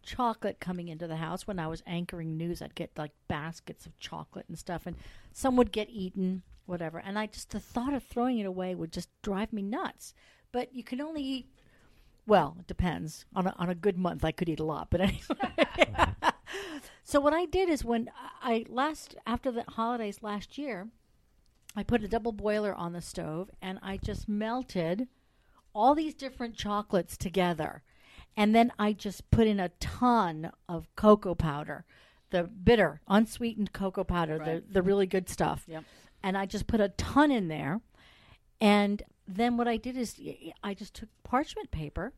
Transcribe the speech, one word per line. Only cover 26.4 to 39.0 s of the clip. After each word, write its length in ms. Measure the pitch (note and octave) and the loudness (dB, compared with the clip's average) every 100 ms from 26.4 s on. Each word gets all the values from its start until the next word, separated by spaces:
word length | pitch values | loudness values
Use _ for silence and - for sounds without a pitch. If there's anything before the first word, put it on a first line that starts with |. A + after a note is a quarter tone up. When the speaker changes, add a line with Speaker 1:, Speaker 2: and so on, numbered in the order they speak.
| A#3+ A3 | -8 -6
Speaker 1:
chocolates 640 | G#3 G#3 G#3 G3 - - | -2 -2 2 0 0 -6
together. 640 | F#3+ F3+ F3+ D#3+ D3+ - _ _ - - - - | -2 2 2 0 -4 -8 _ _ -20 -20 -12 2
And 160 | G#3 | 6
then 180 | A3+ A#3 - | 6 6 4
I 160 | G#3 | 0
just 380 | G#3 G#3 F3+ - | 0 -6 -10 2
put 160 | - A3 | 4 6
in 120 | G3+ | 4
a 100 | F3 _ | -2 _
ton 720 | - - B3 A#3 F3+ D#3 D#3+ - - | -8 2 4 4 2 -2 -10 -12 -8
of 200 | E3+ D#3+ - | -8 -8 4
cocoa 380 | G#3+ G#3 G3+ | 8 8 6
powder, 500 | E3+ E3 C#3+ D#3+ C#3+ - - - _ _ | 0 0 -2 -6 -10 -12 -20 -20 _ _
the 140 | F3+ | -2
bitter, 580 | E3+ F#3+ F3+ A#3 E3+ D3+ - | -2 2 6 8 6 2 4
unsweetened 680 | G3+ A3+ - A#3+ A3 G3 | 4 4 0 -4 -2 -4
cocoa 300 | - G3 F#3+ | -2 -4 -2
powder, 340 | F3+ F3 E3 D#3 | -2 0 0 -2
Speaker 2:
Right. 300 | D3+ E3 - | -2 -4 2
Speaker 1:
the, 60 | |
the 80 | G3 | 2
really 240 | F3+ G3+ F#3+ | 4 4 4
good 220 | F#3+ F3+ | 0 -2
stuff. 340 | - D#3+ D3 - | -2 0 0 -8
Speaker 2:
Yep. 180 | D#3+ - - - _ | -14 -14 -20 -20 _
Speaker 1:
And 160 | G3 G3 | -2 -2
I 80 | G3 | -2
just 220 | G#3 - | -4 0
put 120 | A3+ | 2
a 100 | G3+ | 2
ton 420 | - - C4+ D4+ | 0 0 4 6
in 160 | B3+ F3 | 4 0
there. 340 | D#3 D3 G3+ - _ - - - - _ _ | -2 -2 -4 -6 _ -20 -20 -20 -20 _ _
And 400 | G#3 G#3 G3+ G3+ | 6 6 4 0